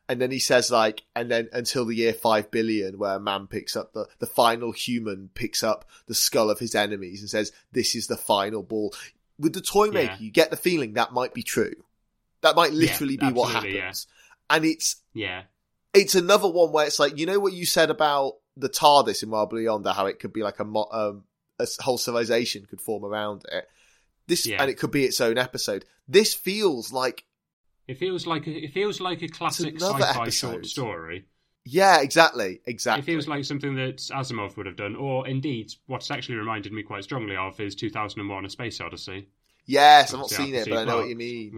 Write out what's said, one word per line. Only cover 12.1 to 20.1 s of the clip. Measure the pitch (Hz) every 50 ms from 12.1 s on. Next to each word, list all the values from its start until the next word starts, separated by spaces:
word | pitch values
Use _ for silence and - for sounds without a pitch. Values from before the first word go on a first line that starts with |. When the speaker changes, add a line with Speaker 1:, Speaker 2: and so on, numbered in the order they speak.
| _ _ _ _ _ -
Speaker 1:
That | - 160 147
might | 165 170 147 151
Speaker 2:
Yeah, | 156
Speaker 1:
literally | 165 156 - - 151 135 135
be | - 139 135
what | 120 120 117 - 110
Speaker 2:
absolutely, | 117 104 98 98 98
Speaker 1:
happens. | 92 92 92 - - _
Speaker 2:
yeah. | _ _ _ _ - _ _ - 147
Speaker 1:
And | 160 156
it's, | 160 160 - - - - - _ _ -
Speaker 2:
Yeah. | 113 101 92 90 92 92 _ _ _ _ _ _ _ _ _ -
Speaker 1:
it's | 196 196 - -
another | 185 175 180 202 202 202 185
one | 165 180 170 156 151
where | 156 151
it's | 147 - -
like, | 147 143 151
you | 143 160
know | 175 196 202
what | 196 196 185
you | 175 175
said | - - 175 160 151
about | 156 - 156 147 143 139 139 131 - - _ _ -
the | 135 131
tardis | - - - 160 147 143 143 120 110 98 - -
in | 110
Wild | 110 107 107 92
Beyond, | 113 113 113 113 110 104 95
how | 98 92 101 98
it | 98